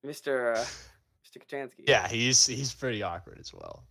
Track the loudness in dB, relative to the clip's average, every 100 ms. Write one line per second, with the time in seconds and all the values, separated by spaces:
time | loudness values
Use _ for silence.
0 | -10 -8 -2 2 2 2 -2 -6 -16 -20
1 | _ _ -20 -20 -10 -8 -8 -6 4 4
2 | 4 0 4 6 4 2 -4 -4 -4 -2
3 | -4 -6 -10 -16 -16 -14 -14 -16 -20